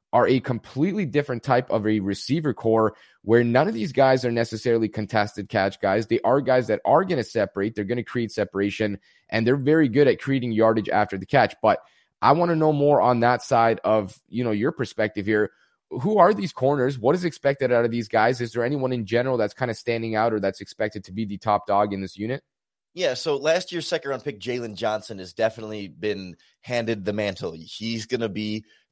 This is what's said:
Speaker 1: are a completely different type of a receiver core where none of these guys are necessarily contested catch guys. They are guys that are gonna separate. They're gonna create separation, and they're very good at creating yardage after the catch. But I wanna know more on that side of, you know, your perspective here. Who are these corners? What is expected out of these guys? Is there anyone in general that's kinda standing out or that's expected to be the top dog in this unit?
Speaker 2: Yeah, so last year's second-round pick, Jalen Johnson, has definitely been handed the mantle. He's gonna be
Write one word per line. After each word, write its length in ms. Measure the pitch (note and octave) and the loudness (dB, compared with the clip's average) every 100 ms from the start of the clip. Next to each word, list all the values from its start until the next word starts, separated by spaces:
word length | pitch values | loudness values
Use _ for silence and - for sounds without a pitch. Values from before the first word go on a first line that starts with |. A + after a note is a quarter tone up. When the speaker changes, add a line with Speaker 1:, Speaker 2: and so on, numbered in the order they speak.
| - | -2
Speaker 1:
are 120 | A#2+ G#2+ | 2 4
a 140 | C3 | 2
completely 680 | - A#2 - C3 F3 G3 D#3 | 0 -6 -6 -2 -2 0 -2
different 380 | C#3+ C#3+ A#2+ | -2 -2 -4
type 260 | - B2+ B2+ | 0 0 2
of 160 | A2 G#2+ | -2 0
a 140 | G#2+ | 0
receiver 540 | F#2+ G2 - E3 D#3 | -2 -4 -2 -2 -2
core 420 | G#2+ A2+ A2+ A2 - _ _ | -2 2 4 2 0 _ _
where 200 | G2 A#2 | 2 4
none 240 | A#2+ A#2+ E3 | 4 2 2
of 60 | |
these 180 | A3+ G3 | -2 -4
guys 320 | C3 C3+ C3 | 2 4 4
are 80 | A#2+ | 0
necessarily 560 | A#2 A#2 A2 B2 A#2 A2 | -2 -2 -4 0 0 0
contested 640 | A2 G2+ A2 G#2 - G2 | -4 -2 -2 -2 -4 -4
catch 320 | G#2+ F#2+ - | 0 0 0
guys. 260 | G2 G2+ A2 | 0 0 0
They 140 | A2+ | 0
are 180 | G#2+ C3+ | 2 0
guys 280 | C3 B2+ A2+ | 2 2 2
that 120 | G#2+ - | 0 4
are 180 | D3 | 2
gonna 220 | F#3+ D3+ A2+ | 2 -2 -2
separate. 500 | A#2 G2 - G2+ A2+ | -2 -2 -2 -4 -4
They're 80 | |
gonna 220 | G2+ A#2+ - | -4 -4 -4
create 260 | B2 A2+ | -6 -4
separation, 680 | - G2+ G2 G2+ - G#2+ G2 _ _ - | -4 -4 0 -2 0 -4 -4 _ _ -4
and 160 | A2 A2+ | 0 2
they're 120 | C#3+ | 2
very 320 | C3 D#3+ C#3+ | 4 4 4
good 180 | A#2 C#3 | 4 4
at 140 | G2+ | 2
creating 320 | - C3+ B2 | 0 -2 0
yardage 340 | A2 A2+ A2 G2 | 2 4 2 0
after 300 | G2+ G#2 G2 | 0 0 -4
the 80 | F#2+ | 0
catch. 300 | C#3 G#2+ - | 2 2 2
But 180 | A2 - - _ _ - | 2 2 -2 _ _ 0
I 100 | A#2 | 4
wanna 240 | D3+ F3 E3 | 4 2 2
know 160 | D#3 | 2
more 300 | D3 C#3+ C#3 | 4 4 4
on 180 | A#2+ B2 | 4 4
that 220 | A#2+ B2 | 2 2
side 400 | - B2 A#2 A2+ | 0 2 4 2
of, 340 | - A2 G2 - _ | 2 0 0 -10 _
you 160 | A2+ A#2+ | -4 -2
know, 60 | |
your 200 | G#2 B2 | 0 -2
perspective 540 | - A#2 - G#2+ G#2 G2 | -2 -6 -2 -4 -2 0
here. 260 | G#2+ G#2 _ _ _ - | 0 0 _ _ _ -14
Who 300 | - D#3 G#3+ | -6 0 4
are 140 | F3+ | 4
these 200 | G#3 F#3+ | 4 -4
corners? 440 | - C3 C#3+ B2+ C3+ | -2 0 2 0 0
What 180 | A#2 F3 | 0 0
is 100 | F3 | -2
expected 480 | - C#3 C#3 B2+ | -2 -2 0 0
out 100 | A#2+ | 2
of 80 | A#2 | 0
these 160 | A#2 A2 | -2 -2
guys? 320 | A2+ A2+ B2 | 2 2 0
Is 140 | A#2+ | -4
there 100 | A#2 | -4
anyone 300 | A#2+ C#3+ C3 | -2 -2 -4
in 120 | B2+ G2 | -4 -2
general 300 | A#2 C3 B2 | -2 0 -2
that's 180 | G#2+ | -2
kinda 200 | - B2 | -4 -6
standing 420 | A2+ - A#2 A2+ A2 | -6 -4 -4 -2 0
out 160 | A#2 | 0
or 80 | G#2+ | 0
that's 220 | G2 - | -2 -6
expected 420 | G2+ - G#2+ G#2 | -12 -6 -6 -6
to 80 | - | -12
be 140 | F#2+ G#2+ | -8 -8
the 120 | G2 | -4
top 300 | A2 G#2 - | 0 0 2
dog 240 | G2+ G#2 | 0 0
in 80 | G2 | -2
this 180 | F#2+ - | -8 -8
unit? 240 | G#2+ C#3 _ _ _ _ _ | -6 -8 _ _ _ _ _
Speaker 2:
Yeah, 200 | E3 E3+ | -4 -2
so 220 | B2+ E3 C#3+ | -2 -2 -2
last 340 | D3 E3+ - | 0 0 -2
year's 160 | F3 D3+ | -8 -4
second-round 360 | D#3+ C#3+ C3 | -4 -4 -6
pick, 160 | D3 G#2+ | -8 -10
Jalen 360 | G#2 B2 A#2 G2 | -6 -6 -6 -4
Johnson, 440 | A2 G#2+ - G2+ | -4 -4 -6 -14
has 140 | F2+ | -10
definitely 560 | - A2+ A2 G#2+ G#2+ G2+ | -2 -2 -2 -12 -10 -12
been 480 | D2+ G#2+ G2 F#2 E2 _ _ | -6 -4 -4 -8 -18 _ _
handed 420 | - A#2+ A2+ G#2+ | -6 -4 -2 -4
the 100 | F#2+ | -4
mantle. 380 | G#2 G#2 F#2 F#2 | -2 -4 -4 -8
He's 540 | E2 D#2 - A2+ A2+ G#2+ | -10 -16 -8 -6 -6 -4
gonna 240 | B2 A2+ | -4 -4
be 340 | G2 G#2+ G#2+ - _ _ | -4 -6 -6 -10 _ _